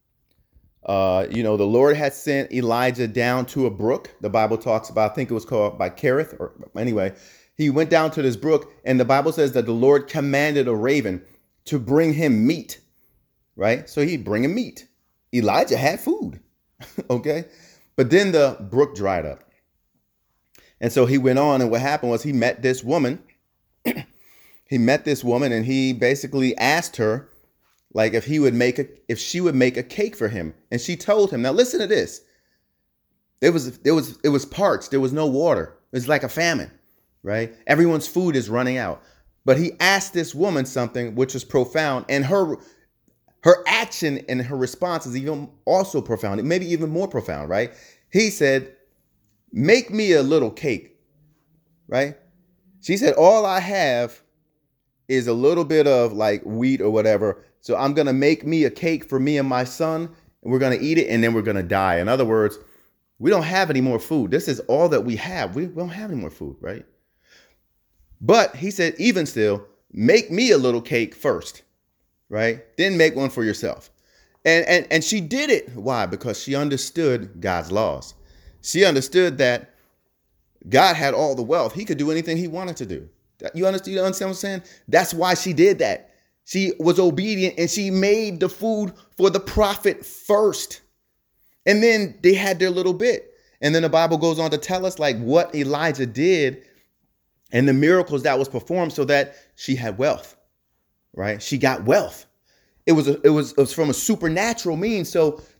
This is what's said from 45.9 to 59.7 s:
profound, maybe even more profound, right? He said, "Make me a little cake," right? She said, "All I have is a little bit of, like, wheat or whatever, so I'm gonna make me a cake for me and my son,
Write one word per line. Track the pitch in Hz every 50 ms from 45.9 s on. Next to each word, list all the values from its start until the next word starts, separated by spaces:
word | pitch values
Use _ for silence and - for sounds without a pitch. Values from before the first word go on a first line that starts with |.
| - 151
profound, | 117 - 117 - - 104 98 107 104
maybe | 143 170 185 185 170 170
even | 160 165 156
more | 156 165 196 190
profound, | - 123 92 - 80 71 76 73
right? | 87 101 120 120 - - - - _ _ _ _
He | - 185 220 214
said, | 208 - 156 135 135 135 131 - - _ _ _ _ _ _ _ _ _ _ _ _ _ _ _ -
"Make | - 127 160 220 262 - -
me | 185 214 214 202 170
a | 151 135
little | 135 151 160 131 110
cake," | - - - 151 117 90 - - _ _ _ _ _ _ _ _ _ _ _ _ _ _ _ _ _ _ _ _
right? | - 127 139 143 147 - _ _ _ _ _ _ _ _ _ _ _ _
She | _ - 185
said, | 196 247 294 -
"All | - 160 180 214 220 214
I | 196 185 190
have | 180 180 202 196 170 143 123 120 120 113 - - _ _ _ _ _ _ _ _ _ _ _ _ _ _ _ _ _ _
is | 131 131 120
a | 120 117
little | 117 127 143 170 170 170
bit | 139 160 151 151
of, | 143 135 123 120 117 101
like, | 101 107 107 104 101 -
wheat | 87 107 113 120 131 135 131
or | 90 107
whatever, | 107 110 107 110 107 101 104 104 95 - - _ _ _
so | _ - 117
I'm | 92 131 139 143
gonna | 156 151 139 131
make | 131 135 147 160 156 -
me | 143 160 160 151
a | 123
cake | - - - 170 165 147 - -
for | 139 131
me | 131 143 151
and | 143 135 135
my | 127 123 127
son, | 123